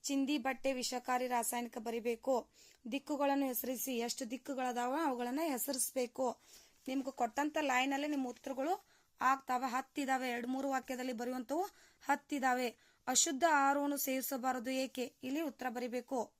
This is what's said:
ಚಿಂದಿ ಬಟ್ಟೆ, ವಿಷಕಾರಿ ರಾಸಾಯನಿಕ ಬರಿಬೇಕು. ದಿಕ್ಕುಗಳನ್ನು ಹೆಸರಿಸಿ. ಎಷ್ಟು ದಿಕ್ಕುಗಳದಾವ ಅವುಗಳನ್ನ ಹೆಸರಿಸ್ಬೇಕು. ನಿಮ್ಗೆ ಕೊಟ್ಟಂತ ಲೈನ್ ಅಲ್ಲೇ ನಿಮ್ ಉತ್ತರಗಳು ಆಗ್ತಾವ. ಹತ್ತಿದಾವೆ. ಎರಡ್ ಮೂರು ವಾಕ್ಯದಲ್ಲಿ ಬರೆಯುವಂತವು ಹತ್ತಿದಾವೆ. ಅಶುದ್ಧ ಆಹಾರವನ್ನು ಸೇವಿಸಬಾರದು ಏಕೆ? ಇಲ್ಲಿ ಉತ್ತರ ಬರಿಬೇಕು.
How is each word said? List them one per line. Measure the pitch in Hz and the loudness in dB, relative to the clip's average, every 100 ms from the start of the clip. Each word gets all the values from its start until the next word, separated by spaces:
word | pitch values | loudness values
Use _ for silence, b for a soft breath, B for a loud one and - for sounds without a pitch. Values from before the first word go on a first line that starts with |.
ಚಿಂದಿ | - 277 269 294 | 0 0 2 0
ಬಟ್ಟೆ, | 247 254 269 | 0 0 0
ವಿಷಕಾರಿ | 254 240 247 247 247 254 | 0 -2 -4 -2 -2 0
ರಾಸಾಯನಿಕ | 240 226 240 240 247 | 0 0 -2 -4 -6
ಬರಿಬೇಕು. | 226 233 226 226 - 254 - B B B 233 | -4 -2 -2 -2 0 0 0 B B B -6
ದಿಕ್ಕುಗಳನ್ನು | 254 - 294 277 277 269 | -6 -2 0 2 4 2
ಹೆಸರಿಸಿ. | 254 240 254 - 240 | 0 -4 -4 -2 -2
ಎಷ್ಟು | 233 - 247 | -2 -4 -6
ದಿಕ್ಕುಗಳದಾವ | 269 - 269 254 240 247 277 | -8 -6 -2 -2 0 0 0
ಅವುಗಳನ್ನ | 320 247 240 269 | 0 0 -2 0
ಹೆಸರಿಸ್ಬೇಕು. | 330 254 247 262 - - 247 - 254 - B B B B - | 0 0 -2 -2 -2 0 -2 0 -2 -2 B B B B -4
ನಿಮ್ಗೆ | 269 262 | -2 -2
ಕೊಟ್ಟಂತ | - 233 254 294 311 | -2 -2 2 0 0
ಲೈನ್ | 294 254 262 | 2 4 2
ಅಲ್ಲೇ | 277 294 | 0 0
ನಿಮ್ | 285 254 | -2 -2
ಉತ್ತರಗಳು | 240 - 262 277 403 _ b b _ | -6 -8 -4 -2 -2 _ b b _
ಆಗ್ತಾವ. | 254 269 - 254 254 | 2 2 0 0 0
ಹತ್ತಿದಾವೆ. | 247 262 - 269 262 254 | -2 -4 -4 0 0 0
ಎರಡ್ | 240 240 | -2 -2
ಮೂರು | 262 277 | -2 0
ವಾಕ್ಯದಲ್ಲಿ | 269 254 254 254 | -2 -2 -6 -4
ಬರೆಯುವಂತವು | 226 240 254 233 294 381 B B B | -4 -4 -4 -2 -2 -2 B B B
ಹತ್ತಿದಾವೆ. | - 285 _ 285 254 247 247 - b b - | 0 0 _ 0 2 2 0 -4 b b 0
ಅಶುದ್ಧ | 254 - 269 330 | 2 2 4 4
ಆಹಾರವನ್ನು | 294 277 277 285 285 | 6 6 4 2 0
ಸೇವಿಸಬಾರದು | - 262 254 269 254 254 233 | 0 0 0 -2 0 0 0
ಏಕೆ? | 262 262 - 247 _ | -2 -2 -2 -6 _
ಇಲ್ಲಿ | 254 277 | -4 -2
ಉತ್ತರ | 320 - 254 | -2 -2 -4
ಬರಿಬೇಕು. | 233 240 247 247 262 214 | -2 -2 -4 -2 -2 -2